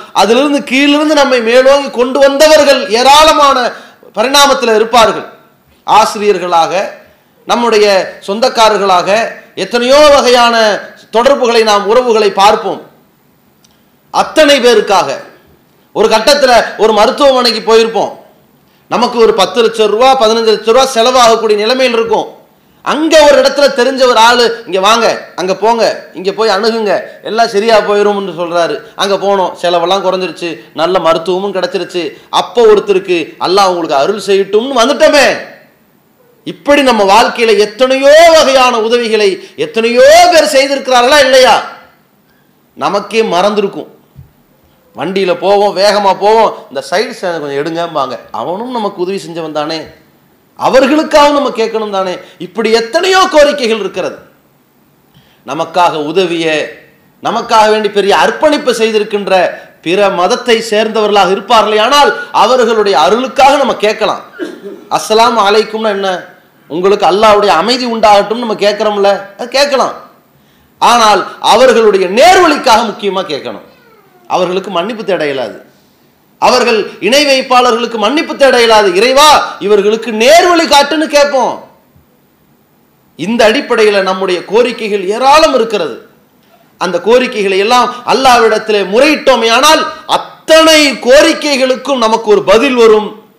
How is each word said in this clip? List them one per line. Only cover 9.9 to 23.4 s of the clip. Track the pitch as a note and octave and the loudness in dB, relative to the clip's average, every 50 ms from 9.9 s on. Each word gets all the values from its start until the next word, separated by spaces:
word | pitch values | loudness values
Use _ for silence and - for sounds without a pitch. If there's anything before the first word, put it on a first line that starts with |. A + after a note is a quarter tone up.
| C4+ D4 D4+ D4 C#4+ | 4 4 6 6 4
வகையான | C4+ A#3 B3 B3 B3 A#3+ A#3 A#3 A3+ A3 G#3+ G3 E3 - - - - - _ | 4 4 2 2 2 2 2 2 2 0 0 0 -2 -6 -12 -20 -20 -12 _
தொடர்புகளை | - A3 A#3+ C4+ C#4+ A#3+ B3+ A#3 A#3 A3+ A3 | -2 0 2 2 2 0 0 0 0 0 0
நாம் | G#3+ G#3 G3+ G3 | 0 0 0 0
உறவுகளை | F#3+ A#3 B3+ B3+ B3 G#3+ A3 G#3+ G3 | 0 0 0 2 0 0 0 0 0
பார்ப்போம். | F#3+ G3 G3 G#3+ A3 G#3+ - F#3+ D3+ - - - _ _ _ _ _ _ _ _ _ _ _ _ _ _ _ _ _ _ _ _ _ _ _ _ | 0 2 2 2 2 0 -2 -6 -8 -8 -12 -18 _ _ _ _ _ _ _ _ _ _ _ _ _ _ _ _ _ _ _ _ _ _ _ _
அத்தனை | - E3 G3 - - D#4 D4+ C#4+ C#4+ C4 | -4 -4 -4 -2 0 2 2 4 4 2
பேருக்காக | A3+ A#3+ A3+ G#3 G3 - G3 F#3 D3 C#3 B2 - - - - _ _ _ _ _ _ _ _ _ _ _ - | 2 2 2 2 2 0 0 0 0 -2 -6 -10 -12 -18 -20 _ _ _ _ _ _ _ _ _ _ _ -4
ஒரு | F3 G#3+ A3+ | -2 0 0
கட்டத்துல | G#3+ A3+ - D4 C#4+ C#4 C4+ B3+ A#3+ A3 - - - - | 0 0 2 0 0 2 2 2 2 2 0 -2 -2 0
ஒரு | G3+ A3 G#3+ | 0 0 2
மருத்துவமனைக்கு | G3+ G#3+ B3 - D4 C#4+ C#4 C4 B3+ B3 A#3 A3 A3 - G#3+ A3+ | 2 2 0 2 2 2 2 2 2 0 -2 -4 -4 -2 2 2
போயிருப்போம். | A3+ A3+ A3 - G3+ D3+ A#2 - - - _ _ _ _ _ _ _ _ _ _ _ _ - | 2 2 0 -2 -4 -4 -6 -8 -12 -20 _ _ _ _ _ _ _ _ _ _ _ _ -8
நமக்கு | D3 G3+ A#3+ - - A#3+ | -6 -4 -4 -2 0 2
ஒரு | A3+ G3+ - | 2 2 2
பத்து | - F#3 F#3 - A#3+ A3+ | 2 -2 -2 -2 -2 -2
லட்சம் | A3 A3 A3 G#3+ G#3 | -2 0 -2 -2 0
ரூபா, | G#3 A3 B3+ C4+ C4 C4 | 0 2 2 2 2 2
பதினஞ்சு | A3 G#3+ A3+ A#3 A3+ A3 G#3+ - - | 2 0 0 0 0 0 0 0 0
லட்சம் | A3+ A3+ | 0 2
ரூபா | C4 C4 B3+ - | 2 2 0 0
செலவாகக்கூடிய | A3+ A3+ B3+ C4 C4 A#3+ A3+ A3+ A3 A3 A3 G#3 | 0 0 2 2 4 4 4 2 2 0 -2 -2
நிலைமையில் | G3+ G#3+ A3+ B3+ C4 C4 B3+ A3+ | -2 -2 -2 -2 0 -2 -2 0
இருக்கும். | A3+ A3+ A3+ G#3 F3 C#3+ - - - _ _ _ _ _ _ _ _ - | -2 -2 -2 -2 -4 -4 -6 -10 -20 _ _ _ _ _ _ _ _ -8
அங்க | - G#3 D4 D#4+ D#4+ E4 D#4 D4 D4 | -6 -4 -2 0 2 4 4 4 4
ஒரு | C#4 C4 | 4 4